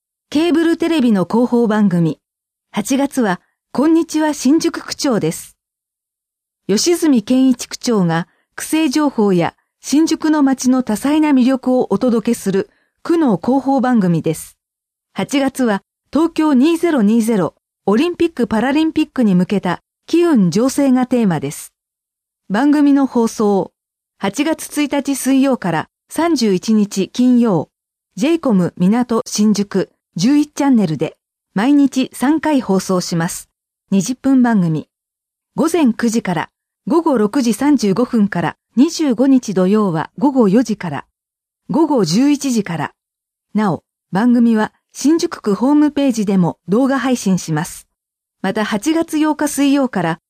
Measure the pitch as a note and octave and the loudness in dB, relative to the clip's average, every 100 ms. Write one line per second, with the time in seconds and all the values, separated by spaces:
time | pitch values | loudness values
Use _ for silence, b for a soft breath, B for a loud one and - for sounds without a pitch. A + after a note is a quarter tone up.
0 | _ _ _ D4 E4+ D#4 E4 E4 E4+ E4 | _ _ _ -2 0 2 0 0 0 0
1 | B3 G3+ E3+ A3+ B3 A#3+ A#3 G#3+ G3+ F3 | 2 0 0 0 0 0 0 2 2 2
2 | D#3+ - _ _ _ _ _ - G3 C4 | 0 -2 _ _ _ _ _ -8 -2 -2
3 | C#4 - G#3+ F3 _ _ _ - D4+ E4 | -2 -2 -2 -2 _ _ _ -2 2 2
4 | E4 D#4 D#4 D4 B3+ D#4+ E4 D#4+ - - | 0 -2 -2 0 0 2 0 -4 -10 -6
5 | C#4+ G#3+ D#3 - - _ _ _ _ _ | -2 -2 -2 -6 -14 _ _ _ _ _
6 | _ _ _ _ _ _ - G3+ E4+ E4+ | _ _ _ _ _ _ -4 -2 0 0
7 | D#4+ B3+ - B3+ C4 B3 - - - G#3+ | 2 2 2 2 2 0 -6 -8 -2 0
8 | F3 E3 F3+ _ _ - - D#4 D#4+ D4+ | 0 -2 -6 _ _ -16 -4 -2 0 0
9 | D4 - G3+ F3+ D#3+ - _ _ - C#4+ | 0 0 2 2 0 -6 _ _ -2 0
10 | D#4+ D#4+ D#4 D#4 C4+ B3+ B3 C4 B3 G#3+ | 2 0 0 2 2 0 0 0 -2 -4
11 | C#4 D#4 D4+ C4 A#3+ C4 C4 B3+ - G3 | 0 0 2 2 2 0 0 0 0 0
12 | B3 A3+ A#3 - G3 F#3+ - _ _ _ | 0 0 -2 -2 -2 -2 -4 _ _ _
13 | - E4+ D4 F3+ - C4+ B3+ C4+ B3+ A#3+ | -2 0 2 0 0 -2 0 0 2 2
14 | F#3 E3+ D#3+ D#3 - _ _ _ _ _ | 2 0 -2 -6 -10 _ _ _ _ _
15 | _ - F#3+ C#4 C4+ C4 B3 G3 - _ | _ -8 -4 -2 -2 0 -2 -2 -6 _
16 | _ C4+ E4 - D#4 C4 D4 E4 F4 D4 | _ -2 -2 0 2 2 2 2 0 2
17 | G3+ A#3 A3 A3+ E3 - _ _ - G#3+ | 2 2 0 -2 -2 -6 _ _ -2 0
18 | E4+ E4+ E4+ - A#3+ A3 B3 C#4+ D#4+ D#4 | 0 -2 -4 -2 -2 -2 0 0 0 -2
19 | D4+ - A3 F3+ F#3 G3 F#3 E3 _ _ | -4 0 0 2 0 -2 -4 -6 _ _
20 | - E4 F4 C4 F3+ E3+ B3+ - C#4 B3+ | -4 0 2 2 2 0 0 0 0 0
21 | B3 B3 G#3+ D#3+ C#3 - - _ _ _ | 0 0 0 -2 -6 -10 -18 _ _ _
22 | _ _ _ _ - G3 C#4+ D4 C#4+ C#4 | _ _ _ _ -6 -2 2 2 4 2
23 | C4+ B3 A3+ - G#3 G3 - - _ _ | 2 0 -2 0 0 0 -2 -10 _ _
24 | _ _ G3+ G3+ D4+ D#4 - - C#4+ C#4+ | _ _ -6 -4 -4 -4 -6 -6 -2 -2
25 | C#4 C4+ B3+ C4+ C4+ B3 F#3 D#3+ - _ | -4 -4 0 2 2 0 -2 -4 -6 _
26 | _ - E4+ D4 A3+ F3+ - A3 G3+ G3 | _ -4 -2 0 0 0 0 0 0 -2
27 | F#3+ - B3 B3 A#3 E3+ - _ _ _ | -4 0 2 4 2 0 -2 _ _ _
28 | _ - C4 E4 C#4+ G3 F3 - F3+ A#3 | _ -4 -2 0 0 0 0 0 0 2
29 | A#3+ G3+ - - G#3+ G3+ G3+ F#3+ - _ | 0 -2 -4 0 0 0 -2 -4 -4 _
30 | _ - G#3 D4 D4 - C#4+ A#3+ F#3 D3+ | _ -2 2 2 0 -2 2 2 2 -2
31 | D#3 - _ _ _ F#3+ A#3+ C#4+ C#4 B3+ | -6 -8 _ _ _ -2 2 4 2 0
32 | C4 - B3 D#4+ D#4 C#4+ - F#3+ - F#3 | -4 -2 0 0 0 0 0 -2 0 -4
33 | - E3+ E3 - - _ _ _ _ G3 | -2 -4 -4 -6 -16 _ _ _ _ -2
34 | F3 B3+ C4+ C4+ B3 A3 E3+ D#3 - _ | -2 -4 0 2 4 2 0 -2 -6 _
35 | _ _ _ _ _ - D#4 F4+ C4+ A3+ | _ _ _ _ _ -4 -2 2 2 0
36 | A#3 A3+ G3+ E3 - _ _ _ - D#4+ | -2 -2 -4 -6 -6 _ _ _ -2 0
37 | E4 B3+ G#3 C#4+ A#3 G#3+ C#4 C#4+ G#3 F#3+ | 0 0 0 0 -2 0 2 2 2 0
38 | B3 A#3 G3+ F3 D#3+ - _ - D#4+ E4 | 0 0 0 -2 -6 -8 _ 0 0 0
39 | D4+ A3 C#4 C4 A#3 F#3 F#3 G#3+ G#3 D#3+ | -2 2 2 2 0 -2 0 0 0 -4
40 | - - B3+ C4 G#3 G3+ A#3+ G#3 F3 C#3 | -6 -4 0 2 2 2 0 -4 -8 -10
41 | - _ _ _ _ _ - G3+ D#4+ C#4 | -12 _ _ _ _ _ -6 -2 0 0
42 | E3+ F#3 C#4 C#4+ C#4 A#3 G3 E3 C3+ - | 0 2 2 0 -2 -4 -4 -6 -8 -12
43 | _ _ _ _ _ G3+ G#3+ D3 - _ | _ _ _ _ _ -4 -2 -4 -8 _
44 | _ F3+ B3 A#3+ A#3 A3 A3 - _ - | _ -2 2 2 2 2 -2 -8 _ -4
45 | C4+ E4 E4+ - - G3 B3+ D4 D4+ - | 0 0 -2 -4 -4 -2 2 2 2 0
46 | C#4 A3+ G3+ G3 E3+ - - G#3 C4+ C4+ | -2 0 0 0 0 -4 -4 0 0 0
47 | C4 B3 G3+ F#3 - D3+ E3+ - - _ | -2 -2 0 -2 -2 -6 -6 -12 -20 _
48 | _ _ _ _ F#3+ A3 G#3 G#3+ D#4 D#4+ | _ _ _ _ -6 -4 -4 -4 -2 -2
49 | E4 D#4 D#4 D4+ D4 - C#4+ C#4 B3+ G3 | -2 -2 -2 0 -2 0 0 2 0 -2
50 | E3+ E3+ _ | -4 -4 _